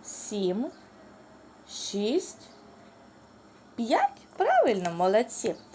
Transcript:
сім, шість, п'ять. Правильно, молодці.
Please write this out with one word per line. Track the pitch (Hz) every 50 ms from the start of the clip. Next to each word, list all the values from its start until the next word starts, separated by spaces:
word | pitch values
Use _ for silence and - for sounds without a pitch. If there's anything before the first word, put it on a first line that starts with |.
| _
сім, | - - - - - 220 208 190 180 185 208 254 330 - - - - - - - - - - - - - - - - - - - -
шість, | - - - - - 202 208 214 262 370 403 - - - - - - - - - - - - - - - - - - - - - - - - - - - - - -
п'ять. | - 233 220 285 - 784 784 - - - - - -
Правильно, | 370 494 740 740 571 302 220 190 180 175
молодці. | 170 170 180 185 196 220 247 240 - - - 220 - - - -